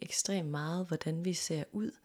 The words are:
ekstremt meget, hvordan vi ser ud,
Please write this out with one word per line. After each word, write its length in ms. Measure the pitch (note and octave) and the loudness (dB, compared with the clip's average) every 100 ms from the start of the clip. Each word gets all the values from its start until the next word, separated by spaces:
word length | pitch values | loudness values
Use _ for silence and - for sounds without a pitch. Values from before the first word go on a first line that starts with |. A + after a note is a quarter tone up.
ekstremt 480 | - - - G3 D#3 | -2 -2 2 2 2
meget, 380 | D3 D3+ F3 F3+ | 0 0 0 0
hvordan 380 | D#3 E3 E3 F3+ | 0 0 0 0
vi 80 | |
ser 300 | E3+ - D#3+ - | 0 0 0 0
ud, 200 | G#3 G#3+ - | -2 -2 -4